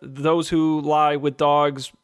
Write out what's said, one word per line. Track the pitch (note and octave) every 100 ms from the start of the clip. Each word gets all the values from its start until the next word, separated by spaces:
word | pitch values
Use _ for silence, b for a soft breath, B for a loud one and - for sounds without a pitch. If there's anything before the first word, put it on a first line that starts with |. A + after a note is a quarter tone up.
"Those | - C3+ D#3 E3+ D#3+
who | E3 D#3 D#3
lie | D3 D3+ D3+ D3
with | D3 C3+
dogs | D3 D3 D3 C3+ B2+ -